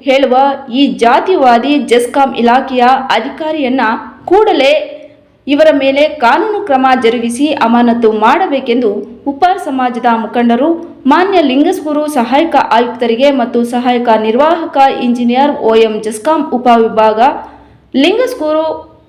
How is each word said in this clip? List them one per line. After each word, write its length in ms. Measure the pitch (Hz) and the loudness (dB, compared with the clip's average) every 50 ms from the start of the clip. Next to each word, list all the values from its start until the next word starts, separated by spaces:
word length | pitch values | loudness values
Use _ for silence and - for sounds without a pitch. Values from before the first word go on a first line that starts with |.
ಹೇಳುವ 360 | - 285 262 269 285 240 247 254 269 277 269 - - - 226 | 0 0 0 0 2 2 2 2 2 2 0 -4 -8 -8 -2
ಈ 140 | 262 285 254 | 0 0 0
ಜಾತಿವಾದಿ 920 | 190 - 220 226 247 311 392 381 381 339 277 254 240 226 233 277 294 285 | 0 0 2 2 2 2 2 0 0 2 2 2 2 2 2 0 0 -2
ಜೆಸ್ಕಾಂ 560 | 233 - 220 240 240 - - 285 269 262 - | 0 0 0 0 0 0 0 0 0 0 0
ಇಲಾಖೆಯ 480 | - 233 233 233 262 262 269 262 247 240 240 269 277 254 - | 0 0 2 2 2 0 -2 -2 0 2 2 2 0 0 -2
ಅಧಿಕಾರಿಯನ್ನ 680 | 247 220 226 277 285 - 320 311 311 320 285 247 254 269 247 214 233 269 - - - - - | -2 -2 -2 -6 -10 -8 -8 -6 -4 -4 -4 -4 -2 -2 -2 -2 -2 -4 -8 -14 -20 -16 -4
ಕೂಡಲೇ 720 | - 339 415 440 427 370 302 262 269 294 311 302 - - - - - - _ _ _ _ _ _ - | 0 2 2 4 2 2 2 2 2 2 0 -2 -6 -12 -18 -18 -20 -20 _ _ _ _ _ _ -4
ಇವರ 200 | 277 285 311 311 | 0 2 4 4
ಮೇಲೆ 320 | 294 277 269 269 269 277 294 | 4 2 0 0 2 2 0
ಕಾನೂನು 640 | 302 294 - - 226 262 320 392 440 427 403 403 | 0 0 0 0 2 2 2 0 -2 -2 -4 -2
ಕ್ರಮ 220 | - 277 262 262 262 262 247 233 | -2 0 0 2 2 0 2 2
ಜರುಗಿಸಿ 440 | 226 226 247 233 233 233 - 285 302 | 0 0 0 -4 -4 -4 -2 -2 -2
ಅಮಾನತು 640 | 302 - - 226 233 240 240 240 233 233 - 214 | 0 0 0 2 2 2 2 2 2 2 2 0
ಮಾಡಬೇಕೆಂದು 840 | 214 214 214 226 285 339 381 349 285 269 - 240 233 254 247 214 202 226 - - - - - 269 | 2 2 2 2 2 2 0 -2 -2 -4 -2 -2 -2 0 0 -2 -2 -4 -8 -12 -16 -10 -8 -8
ಉಪ 180 | 277 277 - 359 370 381 - | -6 0 0 0 0 0 -4
ಸಮಾಜದ 400 | 311 269 262 254 247 240 233 - 240 233 | -8 -4 -4 -4 -4 -4 -2 -2 0 0
ಮುಖಂಡರು 880 | 220 220 214 - 247 240 240 233 233 262 320 339 - - - - - - 254 | 0 -2 -4 -2 -2 0 2 2 2 2 0 -2 -2 -6 -16 -18 -6 0 0
ಮಾನ್ಯ 340 | 269 330 370 392 392 359 | 2 2 2 2 2 2
ಲಿಂಗಸ್ಗೂರು 680 | 320 269 254 269 294 349 381 - - 302 302 294 302 302 | 2 2 2 2 2 0 0 -4 -4 -4 -4 -4 -4 -2
ಸಹಾಯಕ 480 | 302 277 226 233 240 277 330 330 - 269 - - | -2 -2 -2 0 0 0 0 2 0 0 0 2
ಆಯುಕ್ತರಿಗೆ 600 | 220 226 240 240 240 - 247 233 226 226 262 285 | 2 0 0 0 -2 -4 -2 -2 0 2 2 2
ಮತ್ತು 320 | 277 262 247 - - 240 240 | 2 0 -2 -2 0 -2 -2
ಸಹಾಯಕ 440 | 233 240 240 240 254 247 240 240 240 220 214 | -2 -4 -4 -2 0 0 0 2 2 2 2
ನಿರ್ವಾಹಕ 560 | 214 220 220 247 285 311 339 339 320 294 - 285 269 269 - - | 2 0 0 2 2 2 2 0 -4 -6 0 2 2 2 2 0
ಇಂಜಿನಿಯರ್ 500 | - 247 240 247 247 240 240 254 277 294 | -2 -2 -2 0 0 0 0 2 2 0
ಓ 240 | 285 - - 220 220 | 0 -2 0 2 2
ಎಂ 260 | 226 226 220 214 214 - | 4 2 2 0 -4 -6
ಜೆಸ್ಕಾಂ 480 | 214 233 - - 311 311 320 294 - | -8 -10 -6 -2 -2 -2 0 -2 -4
ಉಪವಿಭಾಗ 680 | - 247 240 254 240 233 226 220 190 220 220 220 214 220 233 269 320 - - - - - - - - _ _ _ _ | -4 -2 2 2 2 4 2 0 0 2 2 2 2 2 2 0 0 -2 -10 -16 -20 -20 -20 -20 -20 _ _ _ _
ಲಿಂಗಸ್ಗೂರು 680 | 247 269 330 392 453 508 494 494 - 302 302 311 311 320 320 311 - - - - _ _ | 0 2 2 2 0 -2 -4 -4 -6 -4 -2 -2 -2 -2 -4 -6 -8 -12 -18 -20 _ _